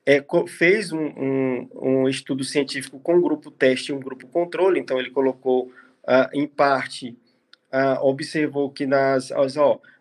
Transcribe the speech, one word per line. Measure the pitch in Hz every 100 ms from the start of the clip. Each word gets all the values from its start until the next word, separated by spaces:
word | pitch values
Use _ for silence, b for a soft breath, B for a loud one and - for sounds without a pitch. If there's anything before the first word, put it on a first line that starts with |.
| -
é, | 139
co-, | 139 170 -
fez | - 170 214 175
um, | 160 151
um, | - 135 135 131 127 - -
um | 131 131 131
estudo | 135 - 135 131
científico | 151 135 139 - 135
com | - 175
grupo | 151 151 147
teste | - 131 127 -
e |
um | 139
grupo | 131 131 131
controle, | 170 175 165 190 156
então | 127 127
ele | 127
colocou, | 139 131 131 131 127 127 B B B -
ah, | 127 127
em | 143 143
parte, | - 139 131 123 - 120 117 _ _ _ _ _
ah, | 131 135 131
observou | 139 135 151 160 147 143 135
que | - 139
nas... | 139 135 131 127
As, | 143 135 147
ó, | 139 107 b b